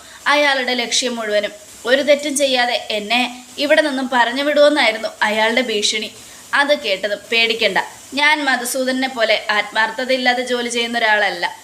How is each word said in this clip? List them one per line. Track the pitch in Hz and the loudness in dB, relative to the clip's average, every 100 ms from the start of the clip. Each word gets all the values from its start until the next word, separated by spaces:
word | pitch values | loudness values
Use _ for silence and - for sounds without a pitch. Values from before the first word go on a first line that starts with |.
| - - - | -16 -8 0
അയാളുടെ | 294 294 269 254 | 2 2 0 -2
ലക്ഷ്യം | 247 233 - 254 240 | -2 -2 -2 -2 -4
മുഴുവനും. | 214 208 208 - - - 226 | -2 -2 -2 -8 -20 -8 0
ഒരു | 269 | 2
തെറ്റും | 294 285 302 277 | 4 2 2 0
ചെയ്യാതെ | 277 254 240 233 - | 0 2 0 -2 -4
എന്നെ | 214 202 233 247 - - - | -6 -2 0 -2 -6 -14 -4
ഇവിടെ | 285 311 | 2 2
നിന്നും | 302 262 254 | 2 0 0
പറഞ്ഞു | 254 233 254 | 2 2 0
വിടുമെന്നായിരുന്നു | 285 294 294 294 240 220 226 - | 0 4 4 6 2 0 -4 -2
അയാളുടെ | 214 214 220 240 | -2 2 2 2
ഭീഷണി. | 247 214 208 220 220 - - - - | 0 0 -2 -2 -6 -12 -20 -20 -4
അത് | 254 285 294 | 0 2 0
കേട്ടതും, | 233 190 208 202 - | 0 -2 -2 -4 -2
പേടിക്കണ്ട, | 233 226 226 220 185 - - - | 2 2 2 0 0 -4 -8 -10
ഞാൻ | 269 294 302 285 | 0 0 2 0
മധുസൂദനനെ | 247 240 269 254 254 262 | -2 -2 -4 -2 -2 -2
പോലെ | 262 220 208 - | -2 0 0 0
ആത്മാർത്ഥതയില്ലാതെ | 208 202 220 226 233 254 262 247 247 | -2 0 0 -2 -2 -2 0 0 0
ജോലി | 247 247 240 | -2 -2 -2
ചെയ്യുന്ന | 240 233 233 | -4 -2 0
ഒരാളല്ല. | 220 208 202 175 175 - | 2 2 2 -2 -6 -8